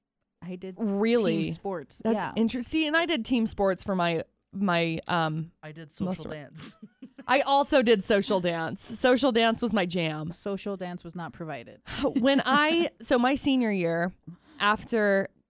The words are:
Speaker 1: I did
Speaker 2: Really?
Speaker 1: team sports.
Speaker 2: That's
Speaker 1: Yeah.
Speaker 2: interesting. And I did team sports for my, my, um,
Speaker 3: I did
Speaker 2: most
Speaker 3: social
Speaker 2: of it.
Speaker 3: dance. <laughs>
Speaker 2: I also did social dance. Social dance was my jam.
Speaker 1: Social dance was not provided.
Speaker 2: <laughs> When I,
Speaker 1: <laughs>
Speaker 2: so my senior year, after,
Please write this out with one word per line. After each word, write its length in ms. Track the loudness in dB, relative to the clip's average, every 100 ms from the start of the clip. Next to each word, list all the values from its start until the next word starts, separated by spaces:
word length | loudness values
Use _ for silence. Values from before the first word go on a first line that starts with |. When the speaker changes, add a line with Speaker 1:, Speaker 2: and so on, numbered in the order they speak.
| _ _ _ _
Speaker 1:
I 140 | -14 -12
did 200 | -12 -6
Speaker 2:
Really? 680 | -2 0 2 2 2 0
Speaker 1:
team 100 | -2
sports. 480 | -6 -8 -8 -10 -6
Speaker 2:
That's 100 | -2 0
Speaker 1:
Yeah. 160 | -2 0
Speaker 2:
interesting. 500 | 0 -2 -2 -2 0
And 80 | 0
I 100 | 0
did 180 | -2
team 220 | 0 0 0
sports 360 | 2 0 0
for 140 | -2 0
my, 260 | 2 0 -4 _ _
my, 480 | -4 0 2 0 -2 -2
um, 420 | 0 0 -2 -8 _
Speaker 3:
I 100 | -18
did 160 | -16 -16 -8
Speaker 2:
most 180 | -6 -6
Speaker 3:
social 80 | -10
Speaker 2:
of 60 |
it. 20 | -12
Speaker 3:
dance. 360 | -14 -16 -16 -16
<laughs> 460 | -20 _ -20 -12 0
Speaker 2:
I 120 | 0
also 420 | 4 2 4 4
did 220 | 6 4
social 360 | 4 2 2 0
dance. 400 | 0 -2 -4 -6
Social 520 | -6 2 4 4 4
dance 280 | 4 2 2
was 120 | 0
my 140 | 0 0
jam. 440 | 0 -2 -4 -8
Speaker 1:
Social 460 | -8 -8 -6 -6 -8
dance 260 | -10 -12
was 140 | -12 -12
not 160 | -12
provided. 480 | -12 -10 -10 -14 -20 -14 -4
Speaker 2:
<laughs> 40 |
When 360 | -2 2 2 2
I, 460 | 2 2 4 2 0 -4
Speaker 1:
<laughs> 40 |
Speaker 2:
so 180 | 0 2
my 160 | 2
senior 380 | 2 2 2 2
year, 400 | 0 0 0 -2 -6 -18 -20 _ -2
after, 680 | 0 0 0 2 4 2 0 _